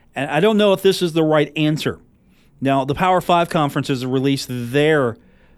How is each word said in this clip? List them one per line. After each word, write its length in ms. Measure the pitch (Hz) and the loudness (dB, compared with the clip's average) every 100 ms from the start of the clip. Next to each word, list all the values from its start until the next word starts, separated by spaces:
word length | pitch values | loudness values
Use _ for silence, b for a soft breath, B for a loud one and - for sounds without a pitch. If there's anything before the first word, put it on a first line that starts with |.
| b | b
And 160 | - 143 | -8 -4
I 100 | 147 | 0
don't 160 | 208 214 | 2 4
know 180 | 208 | 2
if 100 | 190 | 2
this 180 | 196 185 | 2 2
is 120 | 175 | 0
the 100 | 160 | 0
right 280 | 156 156 147 156 | 2 2 0 0
answer. 420 | 151 156 123 85 _ _ _ b b - | -2 -2 -4 -8 _ _ _ b b -6
Now, 240 | 135 139 135 | -2 0 -2
the 80 | |
Power 260 | 139 185 180 | 0 0 0
Five 300 | - 175 170 | 2 2 2
conferences 560 | 175 143 143 135 131 127 | 0 -2 -2 -4 -4 -2
released 400 | 131 135 139 - | -2 0 -2 -6
their 680 | 123 120 139 151 156 123 110 b b b | -8 -4 0 2 2 0 -4 b b b